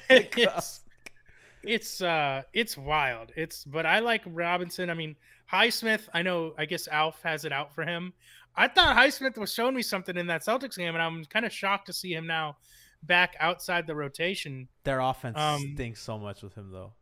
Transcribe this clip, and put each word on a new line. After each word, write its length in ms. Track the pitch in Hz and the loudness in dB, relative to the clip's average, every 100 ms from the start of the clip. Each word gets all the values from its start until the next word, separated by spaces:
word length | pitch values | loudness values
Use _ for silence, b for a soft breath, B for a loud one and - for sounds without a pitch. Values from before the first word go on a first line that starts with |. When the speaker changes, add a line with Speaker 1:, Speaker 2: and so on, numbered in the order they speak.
Speaker 1:
<laughs> 40 | |
Speaker 2:
<laughs> 60 | - | 6
Like, 260 | 262 - - | 8 8 2
Speaker 1:
it's, 440 | 226 170 - - - - - B B B B B | 2 2 -6 -12 -20 -20 -20 B B B B B
it's, 400 | - 226 - - | -4 -4 -4 -4
uh, 400 | 175 160 143 135 131 | 0 2 2 -2 -4
it's 240 | 214 226 143 | -2 -2 -4
wild. 560 | 139 151 135 117 117 160 | 0 2 2 -2 -8 -8
It's, 280 | 165 - | -8 -8
but 220 | 143 151 160 | -8 -2 4
I 140 | 196 | 4
like 220 | 233 220 185 | 4 0 -2
Robinson. 640 | 165 170 180 175 - 180 | -4 0 0 -2 -6 -4
I 40 | |
mean, 220 | 165 156 151 b b - | -4 -6 -12 b b -2
Highsmith, 580 | 185 233 - 226 214 - | 2 2 2 0 0 0
I 80 | 170 | -2
know, 320 | 185 175 160 156 | 0 0 -2 -6
I 80 | 156 | -6
guess 220 | 170 - | -4 -2
Alf 340 | 151 156 - | 0 0 -2
has 240 | 170 156 147 | -4 -4 -2
it 60 | |
out 220 | 139 147 | -4 -4
for 100 | - | -6
him. 280 | 160 170 180 - b b b | -4 -4 -6 -12 b b b
I 140 | - 240 | 2 4
thought 300 | 370 330 233 | 6 6 8
Highsmith 400 | 277 - 269 226 | 6 4 -4 -4
was 160 | 196 | -6
showing 200 | - 247 | 0 0
me 60 | 262 | 0
something 380 | - 196 180 175 | -2 -4 -4 -4
in 80 | 175 | -2
that 160 | 165 | -2
Celtics 340 | - 254 262 - | 0 -2 -2 -6
game, 160 | 170 | -4
and 80 | 165 | -2
I'm 220 | 165 165 | -2 -4
kinda 240 | 151 220 226 | -4 -2 -2
shocked 380 | - 196 196 - | -2 -2 -2 -4
to 80 | |
see 180 | 170 185 | -10 -6
him 140 | 160 165 | -6 -2
now 320 | 160 156 - b b b b | -4 -4 -8 b b b b
back 300 | 156 175 175 - | 2 4 4 2
outside 460 | 160 170 - 175 165 | 0 0 -2 -2 -2
the 80 | |
rotation. 760 | 151 139 - 170 196 151 131 127 _ | -6 -6 -2 -2 -2 -8 -10 -14 _
Speaker 2:
Their 160 | - 131 | -2 0
offense 360 | 131 131 123 117 | 0 -2 -6 0
Speaker 1:
Um, 360 | 151 147 143 | 0 0 -4
Speaker 2:
stinks 260 | 143 120 110 | -6 -8 -8
so 180 | - 110 | -10 -8
much 240 | 104 98 | -8 -10
with 120 | 101 | -14
him, 160 | - 98 | -16 -14
though. 220 | 92 98 - | -14 -16 -18